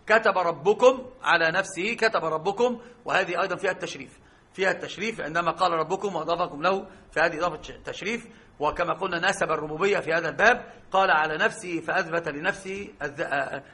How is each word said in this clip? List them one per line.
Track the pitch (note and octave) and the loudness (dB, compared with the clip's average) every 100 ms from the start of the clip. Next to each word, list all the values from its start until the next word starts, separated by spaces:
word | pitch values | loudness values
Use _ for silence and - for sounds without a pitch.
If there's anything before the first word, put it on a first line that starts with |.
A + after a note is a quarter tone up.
| - | 2
"كتب | A3 A3 F#3 | 4 4 2
ربكم | E3+ D#3 E3 G#3+ B3 C4 - - | 0 0 0 6 6 6 -4 -4
على | D3+ E3 D#3+ | 2 4 4
نفسه"، | F3 F#3+ E3 G3+ | 2 -2 -4 -4
كتب | A#3 A3 G3 | 0 0 2
ربكم، | D#3+ D#3 E3+ G3 B3 A#3 - - | -2 -2 -2 2 0 0 -10 -14
وهذه | - D#3 F#3 F3 | -2 0 0 0
أيضًا | F#3 F3 | -2 -2
فيها | F#3+ | -2
التشريف، | F#3 E3 C3+ B2+ - - _ _ | -4 -6 -10 -14 -20 -20 _ _
فيها | - F#3+ | -2 0
التشريف | F3 D3 - A3 A3 | 0 -6 -6 -6 -6
عندما | D3 E3 E3+ | -4 -2 -2
قال: | D#3+ F3+ | 2 2
"ربكم"، | E3 D#3 F#3 G#3 F3 | 2 0 -2 -2 -2
وأضافكم | D#3 E3+ F3+ C#3+ | -2 0 -2 0
له، | E3+ G3 G3+ - - | 0 0 -4 -18 -6
فهذه | - E3+ D#3 | 0 2 2
إضافة | F3 D#3 | -4 -4
ش-، | - - | -14 -14
تشريف. | - B2 F3+ A#3 - - - - | -12 -8 -6 -6 -8 -20 -18 -4
وكما | C#3+ D3 E3 | -4 0 -2
قلنا | D3+ F#3 E3+ | -2 -2 0
ناسب | F#3 F#3+ E3+ | 0 0 0
الربوبية | D#3 D3+ D#3 G3 F#3+ | -2 -4 -2 0 0
في | D3+ | 0
هذا | E3 D#3+ | -2 0
الباب، | C#3 G#3 B3 - - - | 4 4 4 -2 -20 -2
قال: | F#3+ F#3+ | 2 4
"على | D#3+ D#3 D#3 | 4 2 0
نفسه"، | G#3+ - F3+ E3 | 0 -2 -6 -6
فأثبت | D#3+ E3 E3+ E3 D#3+ | -2 -2 0 -2 -4
لنفسه | C#3+ F3 F#3+ F#3+ G3 G3+ - | -4 -4 -4 -6 -10 -10 -8
الذ-، | C#3+ C3+ | -8 -6
آه، | E3+ | -4
آه، | C#3+ C3+ C#3 - | -2 -2 -6 -12